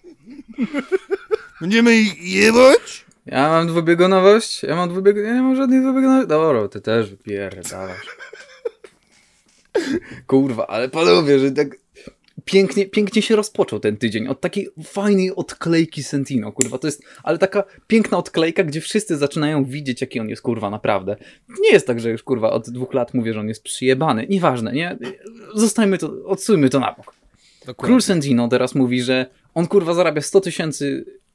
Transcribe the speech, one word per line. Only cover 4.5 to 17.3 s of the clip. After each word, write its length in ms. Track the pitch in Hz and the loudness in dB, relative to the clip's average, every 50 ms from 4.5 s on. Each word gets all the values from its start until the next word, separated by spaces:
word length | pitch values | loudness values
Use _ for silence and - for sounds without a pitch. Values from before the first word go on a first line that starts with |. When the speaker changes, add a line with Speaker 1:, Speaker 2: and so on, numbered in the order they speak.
| - - - | -8 -8 -6
Speaker 2:
ja 120 | - 147 | -4 -4
mam 140 | 170 180 175 | -2 -4 -4
dwubieg-, 360 | 175 190 190 202 208 208 208 | -4 0 2 2 2 2 0
ja 80 | 214 240 | -2 0
nie 80 | 254 | 0
mam 140 | 254 262 262 | 2 2 0
żadnej 260 | 262 269 254 254 262 | 0 2 2 2 2
dwubiegunowości. 460 | 262 269 262 269 262 262 262 262 254 - | 2 2 0 2 2 4 4 2 2 2
Dobra, 400 | 151 156 160 160 139 113 104 98 | 2 2 2 2 2 0 0 -4
ty 140 | - 107 | -6 -8
też 280 | - 110 110 117 113 98 | -4 -2 0 0 0 -2
wypierdalasz. 1000 | 98 - - 107 101 98 101 95 92 92 87 - - 95 95 95 92 95 - - - - - - - - - 571 - - - 480 - _ - - _ _ _ _ _ _ _ _ _ _ _ _ _ _ _ _ - 403 311 269 269 349 - - - - - - | -6 -16 -12 -10 -8 -8 -8 -8 -10 -10 -12 -10 -10 -10 -10 -12 -12 -14 -16 -18 -18 -18 -20 -20 -20 -20 -20 -20 -16 -12 -12 -12 -12 _ -20 -20 _ _ _ _ _ _ _ _ _ _ _ _ _ _ _ _ -6 -4 -4 -2 -4 -6 -6 -10 -18 -16 -4 0
Kurwa, 400 | 131 135 135 135 120 110 - - | 2 2 2 2 -2 -4 -6 -4
ale 220 | - 110 123 131 | -4 -4 -4 -4
panowie, 500 | 135 160 165 175 175 180 160 143 143 135 | -2 0 2 4 4 4 4 4 4 4
że 120 | 135 139 | 4 2
tak 240 | 131 139 147 139 - - _ _ _ - - - - _ _ _ _ - - | 0 0 -2 -2 -4 -16 _ _ _ -20 -20 -20 -20 _ _ _ _ -18 -6
pięknie, 400 | - - 190 196 185 - 202 196 | 0 2 2 2 2 0 -2 -2
pięknie 360 | 190 - 214 208 190 - 220 | -2 0 -2 0 0 0 0
się 140 | 208 - 226 | 0 2 2
rozpoczął 440 | 214 208 - - - 196 - - 104 | 0 0 -2 -2 -2 -2 -2 -2 -4
ten 180 | - 107 104 104 | -2 -2 -2 -2
tydzień 300 | - 113 101 113 110 - | -2 -2 -2 -4 -4 -6
od 140 | 135 - | -6 -6
takiej 280 | - 180 - 202 190 - - - 156 | -6 -6 -4 -6 -8 -8 -10 -18 -16
fajnej 520 | - - 196 196 208 208 190 185 185 185 | -10 -6 -2 0 2 2 2 2 0 -2
odklejki 680 | - - - - - - 170 165 165 165 160 - 156 135 | -6 -8 -8 -10 -6 -2 0 2 2 0 0 -4 -10 -8
Sentino, 480 | - - 143 135 - 139 123 104 107 | -6 -4 -4 -4 -2 -2 -4 -4 -4
kurwa, 260 | 104 - - 117 127 131 | -2 -4 -4 -2 -4 -6
to 100 | - 156 | -6 -6
jest, 160 | 139 - - - - - - | -6 -8 -12 -20 -20 -8 -4
ale 140 | - | -4